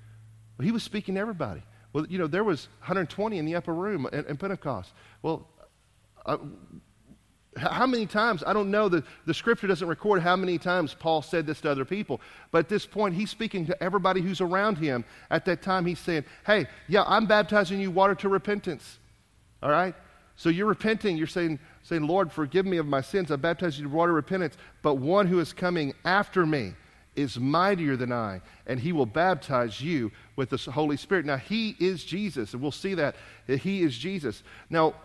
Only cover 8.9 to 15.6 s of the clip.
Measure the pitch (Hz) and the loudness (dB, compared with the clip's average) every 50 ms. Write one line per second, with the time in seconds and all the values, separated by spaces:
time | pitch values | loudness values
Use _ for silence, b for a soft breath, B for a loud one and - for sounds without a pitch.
8.9 | 170 165 127 B B B B 156 160 - - 233 233 - - 185 190 151 185 170 | 2 2 0 B B B B -4 -4 -2 2 0 0 2 2 0 0 0 0 -4
9.9 | 160 - - 208 208 185 160 175 180 190 190 185 175 160 - 180 180 180 165 135 | -4 -2 2 2 2 4 4 4 2 2 2 0 -2 -2 0 0 0 0 0 -2
10.9 | - - - 165 160 156 139 - - 170 156 147 151 - - 156 143 135 131 - | -4 -4 0 0 0 0 0 -2 -2 -2 -2 -2 -6 -2 -2 -2 0 0 -2 -2
11.9 | 185 208 208 - - B B B B B B B - 165 160 - 214 202 - - | -4 -6 -4 -4 -6 B B B B B B B 2 2 2 4 0 -2 -2 -4
12.9 | - 202 214 196 170 175 214 208 - - 226 220 - 190 165 151 - - - 190 | -2 -2 0 0 0 -2 -4 -4 -4 -6 -6 -4 -2 -4 -2 -2 -2 -2 -2 0
13.9 | 185 202 175 190 185 190 165 190 185 - 190 170 180 190 202 220 202 147 160 147 | 0 2 2 2 2 2 0 0 0 0 0 0 2 2 2 2 0 0 0 0
14.9 | 131 120 113 B B B B B 156 160 - 190 170 - | 0 -2 -2 B B B B B -2 0 0 0 -2 -2